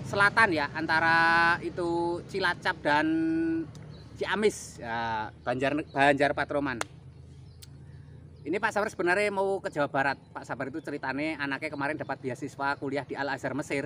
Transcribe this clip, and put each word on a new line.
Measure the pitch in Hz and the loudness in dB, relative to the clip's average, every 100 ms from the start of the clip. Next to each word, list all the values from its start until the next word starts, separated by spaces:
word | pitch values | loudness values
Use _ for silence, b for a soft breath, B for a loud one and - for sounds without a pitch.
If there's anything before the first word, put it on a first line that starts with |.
selatan | - 196 202 202 - | -4 4 4 6 4
ya, | 160 143 | 4 0
antara | 151 160 160 165 165 165 165 170 175 | -2 0 2 6 6 6 6 6 2
itu | 170 156 175 170 170 170 - | -2 -4 -2 0 -2 -4 -6
Cilacap | 196 185 175 196 180 | -2 0 0 -2 -2
dan | 151 147 156 160 160 160 165 165 160 - - - - - | 2 4 4 2 0 0 0 -2 -4 -10 -16 -16 -14 -8
Ciamis | - 190 214 - - - | -2 2 2 0 -6 -12
ya, | 120 117 117 113 107 - - | -6 -4 -2 -4 -6 -6 -4
Banjar, | 127 135 147 156 | 0 0 0 -2
Banjar | 143 139 139 139 | 4 4 6 4
Patroman. | 143 143 147 143 123 - - - - - - - - - - B B B B B - - | 2 -2 -2 -2 -4 -8 -12 -20 -20 -20 -20 -20 -20 -20 -20 B B B B B -14 -6
Ini | 185 | -2
Pak | 220 | 0
Sabar | 202 208 | 0 0
sebenarnya | - 175 180 208 | 0 2 2 2
mau | 196 196 196 | 2 0 0
ke | 196 | -2
Jawa | 160 143 | -2 0
Barat. | 139 135 131 - | 2 0 -2 -8
Pak | - 127 | -14 -10
Sabar | 131 135 | -8 -6
itu | 147 | -8
ceritanya | 143 143 139 131 156 151 | -8 -6 -4 -4 -4 -4
anaknya | 139 135 156 | -4 -4 -6
kemarin | 147 143 151 | -2 -2 -2
dapat | 139 131 | -4 -6
beasiswa | 135 123 143 - 139 139 | -6 -6 -8 -4 -2 -2
kuliah | 143 139 | -2 -4
di | 131 | -4
Al | 127 139 | -4 -4
Azhar | 135 143 | -4 -4
Mesir. | 131 151 147 | -4 -4 -4